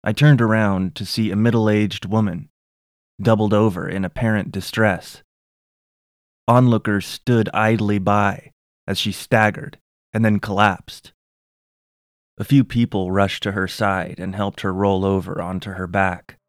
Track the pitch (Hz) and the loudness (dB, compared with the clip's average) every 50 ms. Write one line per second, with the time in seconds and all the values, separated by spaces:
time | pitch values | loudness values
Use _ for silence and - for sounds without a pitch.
0 | - 104 110 - 143 151 147 120 117 110 110 110 110 104 98 95 95 92 - - | -4 -4 0 4 6 6 6 6 6 2 2 2 2 2 0 0 -2 -4 -6 -8
1 | 104 90 - - 110 104 90 104 110 117 110 117 110 107 107 104 107 101 - - | -10 -8 -4 -4 -2 -2 0 2 2 2 2 2 2 2 2 2 0 0 -4 -8
2 | - 95 101 110 107 101 85 87 - _ _ _ _ _ _ _ _ _ _ _ | -8 -2 0 0 0 0 -4 -8 -12 _ _ _ _ _ _ _ _ _ _ _
3 | _ _ _ _ 101 117 113 104 107 104 107 104 107 113 90 90 87 90 - 98 | _ _ _ _ 0 2 2 2 2 2 2 4 2 2 0 -2 -8 -6 -6 -6
4 | 95 90 _ - - 113 110 104 90 - - 101 92 - - 113 110 107 92 82 | -6 -6 _ -4 -2 0 0 -2 -4 -4 -8 -10 -10 -8 -2 0 0 2 0 -2
5 | - - - - _ _ _ _ _ _ _ _ _ _ _ _ _ _ _ _ | -6 -16 -20 -20 _ _ _ _ _ _ _ _ _ _ _ _ _ _ _ _
6 | _ _ _ _ _ _ _ _ _ - 117 123 127 123 117 110 - 107 104 101 | _ _ _ _ _ _ _ _ _ 2 4 4 6 4 4 2 2 0 0 0
7 | 92 - - - _ - 123 113 110 - - 101 107 110 113 107 104 104 104 101 | -2 -4 -12 -10 _ 0 2 2 2 0 0 0 0 2 2 0 0 0 0 0
8 | 92 101 101 104 104 101 98 - - - _ _ _ _ _ _ _ - 98 - | 0 2 2 2 2 0 -2 -6 -12 -20 _ _ _ _ _ _ _ -8 -6 -4
9 | - 110 95 - - - - 113 110 107 90 80 - - - _ _ _ _ _ | -4 -6 -6 -8 -4 0 2 4 4 2 0 -2 -12 -14 -16 _ _ _ _ _
10 | _ _ _ 110 113 110 107 101 - - 101 98 104 104 92 - - - - - | _ _ _ 0 2 2 2 0 -2 -4 2 4 4 4 2 0 -10 -20 -20 -20
11 | _ - _ _ _ _ _ _ _ _ _ _ _ _ _ _ _ _ _ _ | _ -20 _ _ _ _ _ _ _ _ _ _ _ _ _ _ _ _ _ _
12 | _ _ _ _ _ _ _ _ 104 - 143 139 127 - - 117 117 117 - 101 | _ _ _ _ _ _ _ _ -2 2 4 4 4 2 0 -2 -2 0 -2 -4
13 | 92 90 95 98 98 98 - - - 104 98 104 95 92 - - 110 101 98 95 | -4 -2 0 0 0 0 -2 -4 -6 -4 -2 -2 -4 -4 -4 -2 -2 -2 -2 -2
14 | 85 - 90 85 90 92 95 101 101 101 - - - 98 92 92 101 101 98 95 | -4 -8 -10 -12 -10 -10 -6 -6 -6 -6 -6 -6 -6 -6 -2 0 2 2 2 2
15 | 95 98 98 95 90 - - - 85 87 95 92 - 104 95 92 92 87 87 101 | 2 0 0 0 -2 -4 -8 -8 -8 -6 -8 -8 -8 -10 -10 -10 -10 -4 -2 0
16 | 95 92 90 87 - - - _ _ | 0 0 -2 -6 -12 -20 -20 _ _